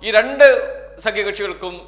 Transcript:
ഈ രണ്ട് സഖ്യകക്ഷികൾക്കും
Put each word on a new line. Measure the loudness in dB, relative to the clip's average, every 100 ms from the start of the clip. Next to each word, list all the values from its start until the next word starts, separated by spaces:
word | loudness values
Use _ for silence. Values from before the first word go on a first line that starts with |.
| 0
ഈ | 0
രണ്ട് | 0 4 6 6 -2 -12 -18 -10 -8
സഖ്യകക്ഷികൾക്കും | -6 -8 -8 -10 -10 -14 -16